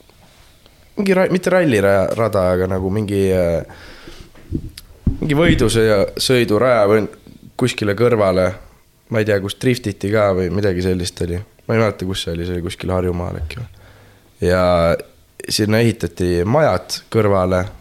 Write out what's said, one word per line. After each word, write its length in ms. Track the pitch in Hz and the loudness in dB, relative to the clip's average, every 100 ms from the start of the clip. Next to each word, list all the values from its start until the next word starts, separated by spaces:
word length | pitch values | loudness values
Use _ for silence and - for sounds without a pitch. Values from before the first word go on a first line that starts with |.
| _ - - - - _ _ _ - - | _ -20 -20 -20 -20 _ _ _ -12 -4
mingi 220 | 196 185 | 0 2
ra-, 100 | 185 | 2
mitte 240 | 185 185 | 0 0
ralliraja, 540 | 185 165 110 98 98 95 | 2 2 4 4 4 2
rada, 320 | - 110 101 90 | 0 0 2 2
aga 200 | 90 92 | 2 0
nagu 160 | 95 92 | -2 -2
mingi, 360 | 101 101 101 95 | -2 -2 0 2
äh, 340 | 92 87 82 - - - - - - - - - - - - - - - | 2 0 -2 -4 -14 -20 -20 -20 -20 -20 -20 -10 -10 -8 -16 -20 -6 -4
mingi 280 | - 160 143 | -2 -2 2
võiduse 480 | 170 - 113 110 | 2 4 2 2
ja 160 | 110 104 98 | 2 2 0
sõiduraja 720 | - - 127 113 104 123 120 101 | -4 0 0 2 2 2 2 4
või 160 | 110 101 - - - - - | 2 0 -8 -20 -20 -18 -4
kuskile 360 | 123 - 104 | -4 -2 -4
kõrvale. 540 | 98 120 117 98 92 90 95 - - _ _ _ | 0 2 2 2 2 0 -2 -14 -20 _ _ _
Ma 100 | 117 | -2
ei 60 | 107 | 0
tea, 100 | 101 | 0
kus 140 | 95 - | -2 -2
driftiti 500 | 131 120 104 98 98 | -2 0 -2 -4 -2
ka 220 | 107 104 | 2 2
või 160 | 92 92 | 2 0
midagi 320 | 90 101 90 | 0 0 0
sellist 380 | 92 92 87 - | 0 0 -4 -6
oli. 160 | 90 87 101 _ | -6 -6 -8 _
Ma 100 | - 113 | -4 0
ei 40 | |
mäleta, 240 | 110 98 92 | 0 -2 -6
kus 160 | 92 | -6
see 80 | - | -6
oli, 140 | 85 87 | -6 -4
see 80 | |
oli 80 | 90 | -6
kuskil 300 | 85 - 92 | -6 -8 -4
Harjumaal 420 | 92 90 87 87 90 | -2 0 -2 -4 -6
äkki 220 | 80 - | -8 -10
või. 100 | 120 - - - - - _ _ | -14 -16 -20 -20 -20 -20 _ _
Ja 220 | 90 90 90 87 85 80 - _ _ - | 0 2 2 2 2 0 -4 _ _ -18
sinna 420 | - - 104 110 | -8 -2 0 2
ehitati 480 | 117 101 85 - 90 87 | 2 0 -6 -4 -2 0
majad 520 | 87 139 147 92 - - - | 2 2 2 0 -4 -12 -4
kõrvale 520 | 113 104 98 92 92 98 - | 0 2 2 2 0 -2 -8